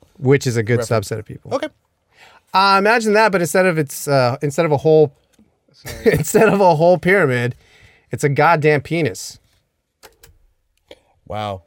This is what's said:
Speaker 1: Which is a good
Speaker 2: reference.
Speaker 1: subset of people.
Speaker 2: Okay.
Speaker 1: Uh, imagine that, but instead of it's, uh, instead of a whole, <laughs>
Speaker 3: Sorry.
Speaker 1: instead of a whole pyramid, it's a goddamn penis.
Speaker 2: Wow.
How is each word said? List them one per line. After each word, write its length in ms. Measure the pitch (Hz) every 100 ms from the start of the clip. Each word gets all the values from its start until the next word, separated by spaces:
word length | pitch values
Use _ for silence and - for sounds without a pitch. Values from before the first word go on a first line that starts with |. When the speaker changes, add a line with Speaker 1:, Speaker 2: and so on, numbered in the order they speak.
| _ -
Speaker 1:
Which 300 | 131 139 127
is 80 | 117
a 80 |
good 160 | 110 120
Speaker 2:
reference. 300 | 113 113 -
Speaker 1:
subset 100 | 110
of 60 | -
people. 280 | - -
Speaker 2:
Okay. 140 | 269 311 _ _ _ _ _ - _ _
Speaker 1:
Uh, 240 | 190 196 196
imagine 320 | 208 240 214
that, 220 | 208 214
but 80 | 180
instead 240 | 170 190 185
of 120 | 160
it's, 300 | 135 - 143
uh, 300 | 139 120 135
instead 240 | 147 170 165
of 60 |
a 60 | 143
whole, 360 | 160 156 143 _ _ _
<laughs> 300 | _ _ _
Speaker 3:
Sorry. 400 | _ - - 226
Speaker 1:
instead 340 | 156 - 208 214
of 140 | 202
a 140 | 185 151
whole 220 | 170 180
pyramid, 580 | 175 202 143 123 120 - _ _ _ _ _
it's 120 | 120
a 60 | 147
goddamn 500 | 143 156 160 151 147
penis. 560 | - 165 131 95 - - _ _ _ _ _ _ - _ - _ _ _ _ _ _ - _ _ -
Speaker 2:
Wow. 360 | 104 104 92